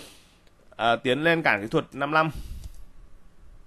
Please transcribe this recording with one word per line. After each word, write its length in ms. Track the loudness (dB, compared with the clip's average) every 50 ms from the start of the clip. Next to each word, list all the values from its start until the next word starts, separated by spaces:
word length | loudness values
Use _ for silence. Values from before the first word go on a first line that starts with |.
| -20 -20 -20 -20 -20 _ _ _ _ -20 _ _ _ -14
ờ, 260 | -4 0 2 2 2
tiến 280 | 2 2 0 0 2 4
lên 180 | 2 2 4 4
cản 180 | 4 2 2
kỹ 60 | 0
thuật 180 | 0 -2 -2 -2 -2 -6
năm 180 | -6 -2 2
mươi 40 | 2
lăm. 140 | 2 2 2 -2 -6 -10 -10 -10 -12 -12 -12 -12 -14 -16 -16 -18 -18 -20 -18 -18 -20 -20 -20 -20 -20 -20 -20 -20 -20 -20